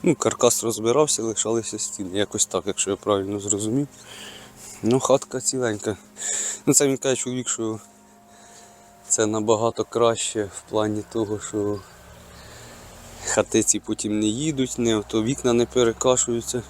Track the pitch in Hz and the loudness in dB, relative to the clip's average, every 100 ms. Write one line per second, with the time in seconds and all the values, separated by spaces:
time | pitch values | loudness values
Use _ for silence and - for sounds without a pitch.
0 | 185 151 113 - 120 - 117 107 113 127 | 2 2 0 4 2 2 -2 0 2 4
1 | 151 - 113 104 110 113 107 107 - - | 2 0 -2 -2 -2 -2 -4 -8 -8 -8
2 | 92 98 101 107 - 95 98 - 98 98 | -6 -2 -2 -2 -2 -2 -4 -4 -2 -2
3 | - 101 98 104 98 101 107 127 143 - | 0 0 0 -6 -2 -2 0 -2 -2 -8
4 | - - - - - - - - 110 127 | -20 -18 -16 -18 -20 -20 -20 -4 2 2
5 | - 131 - 131 - 131 120 104 110 98 | 4 2 2 -4 -2 0 -2 -2 -4 -6
6 | - - - - - - - 139 143 135 | -10 -10 -6 -4 -6 -2 2 4 4 2
7 | 135 127 127 127 117 - 113 110 - - | 0 0 -2 -6 -4 -4 -4 -4 -10 -20
8 | - - - - - - - - - - | -20 -20 -20 -20 -20 -20 -20 -20 -20 -20
9 | - - 107 110 107 107 117 - 110 117 | -4 2 2 2 4 4 4 0 -2 4
10 | 117 113 - 110 101 - - 110 107 107 | 4 2 -2 -2 -4 -8 -4 0 0 -2
11 | 104 113 101 104 - 107 104 104 - - | -4 -4 -2 -4 -6 -4 -2 -4 -10 -20
12 | - - - - - - - - - - | -20 -20 -20 -20 -20 -20 -20 -20 -20 -20
13 | - - - - 98 113 104 104 - 107 | -20 -10 0 0 4 2 2 0 -2 -4
14 | 107 107 107 113 156 135 127 - 117 107 | -2 0 0 0 -2 -2 -2 0 2 2
15 | 101 110 110 143 127 120 120 127 117 110 | 0 -2 0 0 2 2 2 4 2 2
16 | 131 127 - 117 - 127 | 2 2 0 -2 -4 -6